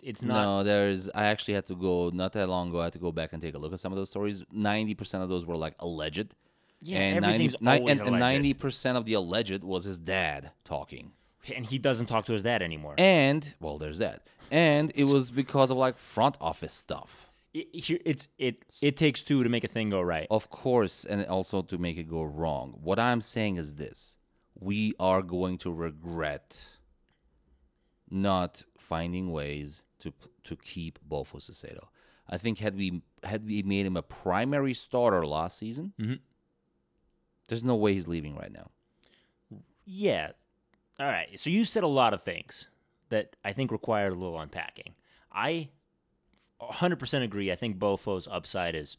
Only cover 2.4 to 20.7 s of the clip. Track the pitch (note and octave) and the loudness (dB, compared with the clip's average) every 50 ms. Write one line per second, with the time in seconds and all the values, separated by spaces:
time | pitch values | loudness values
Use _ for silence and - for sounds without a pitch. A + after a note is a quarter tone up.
2.4 | G2 F#2 F#2 F2+ F2 F2 E2+ E2+ E2+ E2+ - E2 F2 F2 D#2+ E2 D#2+ D#2 - E2 | 0 2 2 0 0 -2 -2 0 -2 -2 -4 -4 -4 -4 -2 -2 -4 -4 -6 -8
3.4 | D#2+ D#2+ D2 C#2+ D#2 D#2 F2+ F2+ - F#2 F#2+ G2 G2 F#2+ - G2+ G#2 G#2 G#2 F#2+ | -8 -8 -8 -6 -8 -8 -8 -6 -6 -6 -4 -4 -4 -4 -4 -4 -2 -2 -4 -4
4.4 | - - - G#2+ G#2 G#2 G#2 A2 A2 G#2+ G#2 - G#2+ - - F#2+ F#2 F2+ F#2 F2+ | -10 -10 -6 -2 0 0 2 2 0 -2 -2 -4 -6 -6 -4 -4 -2 -2 -2 -2
5.4 | E2+ E2 E2+ D#2+ D#2+ D#2 D2+ - - F2 E2+ D#2 D2+ D#2 D2+ F2 G#2+ G2+ - _ | -2 -2 -4 -4 -4 -4 -6 -6 -8 -6 -4 -4 -4 -4 -4 -4 -6 -6 -8 _
6.4 | _ _ _ _ _ _ _ _ D3+ D#3 F#3 - G2 G2 F#2+ F3+ - G2+ G#2+ A2+ | _ _ _ _ _ _ _ _ -12 -6 -2 0 2 2 2 4 4 4 4 4
7.4 | - D3 - - A2+ A#2+ C3+ D3 - D3 D3 C#3 G#2+ B2+ A#2+ A#2 B2 B2+ C3+ C#3 | 4 2 2 2 4 4 6 6 6 4 2 4 4 2 4 4 4 4 4 4
8.4 | C#3+ C#3+ C3+ - - C#3 C3 - - B2+ B2 B2 A2+ A2 A2 G#2 F#2 E2+ F2+ A2+ | 2 2 0 0 -2 -4 -4 -2 -2 0 0 0 0 2 0 0 2 0 0 0
9.4 | A#2 G2 F#2+ F#2+ E2+ F#2 F#2+ F#2 F2 G2+ F#2+ E2+ E2 D#2+ F#2+ F#2+ F2+ D#2+ D2 C#2+ | 0 0 -2 -4 -4 -2 -2 -2 -2 -4 -8 -8 -4 -2 0 0 0 0 -2 -4
10.4 | C#2 C#2+ - _ _ - E2 C#2+ C#2+ - - B1 - - - _ _ _ _ _ | -8 -12 -18 _ _ -8 -6 -6 -6 -8 -12 -16 -16 -18 -20 _ _ _ _ _
11.4 | - - - B2 B2 A2 C3+ C3+ A#2 C#3 C3 A2+ A#2+ A2 A#2+ A2 G#2 - A#2 G#2 | -14 -10 -10 -8 -6 -4 -4 0 2 2 2 2 0 0 0 -2 0 0 -2 0
12.4 | F#2+ A#2 A#2+ A2 F#2 E2+ E2 D#2 D2+ D2+ D2 - F3+ F#3+ F#3 D#3+ C#3 C3+ C#3+ D#3 | 2 0 0 0 0 -2 -4 -6 -8 -6 2 4 6 8 8 8 6 6 4 2
13.4 | D3 D3+ - - E2 D#2+ D2 D2+ D#2 D2+ D#2 E2+ A2 - - - - - _ _ | -2 -6 -12 -8 -6 -6 -6 -4 -6 -6 -2 -2 -2 -4 -4 -8 -16 -20 _ _
14.4 | - - - D#3 E3+ D#3+ D3 D3 D3+ D#3 - - C#3+ C#3 C#3 C#3 C3 B2 A#2+ C3 | -10 0 4 4 6 6 6 4 4 2 2 4 6 6 6 6 4 2 0 -2
15.4 | C3+ - - C#3+ C3+ B2+ C3 B2+ C3 B2+ A#2+ - - - - - A2+ C#3+ C#3 - | -2 2 4 4 4 6 6 4 2 2 0 -2 -12 -6 0 4 4 4 2 2
16.4 | - E2 D#2+ - - D#2 - - - - C#2+ C#2+ - - - - - - _ _ | -4 -4 -4 -4 -6 -8 -6 -8 -6 -6 -8 -8 -8 -14 -20 -20 -20 -20 _ _
17.4 | _ _ _ D#3 - - - E3+ - - D#3 - - E3 D3 C3+ - - _ _ | _ _ _ -10 -10 -8 -10 -10 -2 -2 -2 0 2 0 -2 -2 -2 -12 _ _
18.4 | C3+ B2+ A2+ - - _ - - - C#3+ C#3+ - E3 D3+ B2+ - - - D3 C3+ | -2 -2 -2 -2 -12 _ -6 0 2 2 4 4 4 4 4 2 0 2 4 4
19.4 | B2 A#2 A#2+ A#2 - A2+ - A#2 A2 G#2 G2+ F#2+ F2+ F2 E2+ D#2+ D#2 - G#2+ A2 | 4 4 2 2 0 -2 -2 -2 0 2 2 2 2 2 0 0 0 0 0 0
20.4 | - - - - - C3+ | 0 -2 -12 -6 -2 2